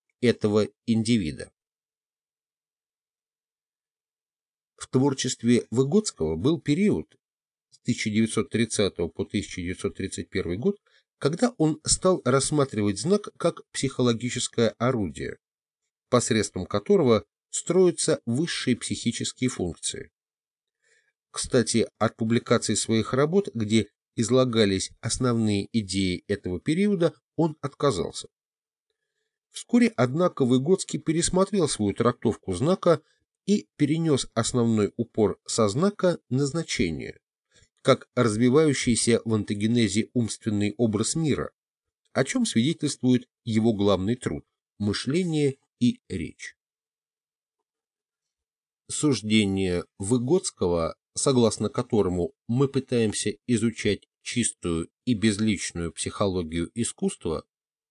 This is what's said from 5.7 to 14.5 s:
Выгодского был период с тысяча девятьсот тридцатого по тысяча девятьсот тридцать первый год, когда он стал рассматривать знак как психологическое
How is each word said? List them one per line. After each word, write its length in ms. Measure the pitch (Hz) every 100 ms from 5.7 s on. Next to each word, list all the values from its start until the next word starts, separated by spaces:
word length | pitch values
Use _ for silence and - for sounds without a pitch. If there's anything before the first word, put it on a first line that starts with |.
Выгодского 640 | 110 135 190 214 - 78 80
был 260 | 117 165
период 560 | - 147 202 98 - _ _ _ _ _ _
с 80 | _
тысяча 320 | - 117 113
девятьсот 400 | 107 113 113 101
тридцатого 560 | 107 113 - 95 - 85
по 180 | - 98
тысяча 360 | 104 - -
девятьсот 340 | 87 87 98 -
тридцать 340 | 98 - 90
первый 280 | 95 90 90
год, 200 | 165 202 _ _ _ _
когда 380 | 143 170 247 -
он 220 | 156 151
стал 380 | - - 185 185 -
рассматривать 720 | 135 - 151 135 107 104 95
знак 300 | 165 202 - -
как 300 | 175 - -
психологическое 960 | - 135 - 123 113 120 123 -